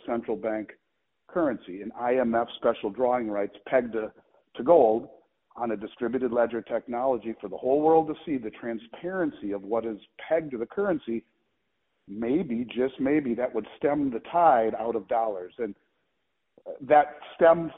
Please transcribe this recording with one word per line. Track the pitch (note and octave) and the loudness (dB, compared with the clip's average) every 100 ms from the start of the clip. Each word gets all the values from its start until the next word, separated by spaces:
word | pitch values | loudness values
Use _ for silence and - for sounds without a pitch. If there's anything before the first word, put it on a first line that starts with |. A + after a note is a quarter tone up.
| - | -4
central | A#2+ A#2+ G#2+ | -6 -4 -4
bank | A2 G#2+ G#2 - _ _ _ _ _ | -2 -4 -6 -14 _ _ _ _ _
currency, | F3+ D3+ G#2+ - F#2+ | -2 -2 -2 -8 -12
an | G#2 - | -12 -4
I | B2 B2+ | 0 2
M | A#2+ | 2
F | A#2 A#2 - | 2 0 0
special | A#2+ A2+ G#2+ | 0 0 -4
drawing | G2+ B2 B2 A2 | 0 0 2 -2
rights | G#2 G2+ - - | -4 -4 -8 0
pegged | C3 A#2+ | 0 0
to, | G#2+ G#2+ - _ _ _ - | -4 -6 -10 _ _ _ -6
to | |
gold | B2 E3+ A2+ A2+ - - _ _ _ - | 6 8 8 4 -2 -20 _ _ _ -8
on | A#2+ | -6
a | G#2 | -4
distributed | G#2 - A#2 B2+ B2+ | -8 -6 -4 -2 -2
ledger | A#2+ A2+ A#2 | 0 0 0
technology | - A#2 - A#2+ C3+ A#2+ A2+ A2 | -4 -6 -4 -4 -2 -2 -4 -10
for | G2+ | -10
the | D#2+ | -6
whole | B2+ C#3+ | 0 2
world | D#3 D#3+ D#3 | 6 6 4
to | D3 | -6
see | - C3+ | -6 -6
the | A2 | -6
transparency | - A#2+ A2+ A#2 - F3 F#3+ D#3 - G2+ | -10 -8 -8 -10 -12 -8 -2 -4 -4 -8
of | G2+ | -8
what | F#2+ A2+ | -4 -4
is | A2+ G#2 _ - - | -4 -8 _ -18 -2
pegged | D#3+ D#3 | -2 -2
to | A#2+ | -8
the | A#2 | -8
currency, | - G3+ D#3+ - A#2 - _ _ _ _ _ _ _ - | -4 -2 -2 -4 -8 -8 _ _ _ _ _ _ _ -16
maybe, | G2+ A2+ D3+ E3 A#2 | -8 -2 0 0 -4
just | A#2+ A2+ C3 - | -4 -2 -2 0
maybe, | C3+ D3+ C3+ | 0 0 0
that | A2+ B2+ | -2 -2
would | A#2 G#2+ - | -4 -6 -4
stem | D3 D3 C#3 | 0 0 -2
the | A2+ - | -4 -2
tide | E3+ E3 B2 A2 G#2+ | 4 6 6 4 0
out | A2+ A2 | -4 -4
of | F#2+ | -2
dollars. | A#2 A2+ F#2+ F2+ - | -2 -2 -4 -10 -8
And | A2 - _ _ _ _ _ _ _ _ - - | -8 -8 _ _ _ _ _ _ _ _ -16 -12
that | C3+ D3 F3+ - - | 4 4 4 -4 -16
stemmed | - E3 E3 D#3+ | 4 6 6 0